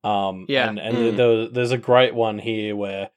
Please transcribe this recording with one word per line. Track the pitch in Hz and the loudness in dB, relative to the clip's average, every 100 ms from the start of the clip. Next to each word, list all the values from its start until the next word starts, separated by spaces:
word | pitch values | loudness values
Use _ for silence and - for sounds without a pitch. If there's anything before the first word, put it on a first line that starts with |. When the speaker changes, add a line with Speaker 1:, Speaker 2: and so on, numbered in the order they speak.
Speaker 1:
Um, | 104 104 - 135 92 | 0 0 -2 -6 -4
Speaker 2:
Yeah. | 135 117 | 0 0
Speaker 1:
and, | 104 | -2
and | 110 117 | -4 0
Speaker 3:
Mm. | 117 107 | 0 4
Speaker 1:
there, | 120 113 113 | 4 4 0
there's | 123 120 | -2 -2
a | 127 | -2
great | 120 123 127 | 4 4 4
one | 117 113 104 | 2 -2 -2
here | 110 110 107 104 | -6 -4 -4 -4
where | 101 98 98 | -6 -6 -8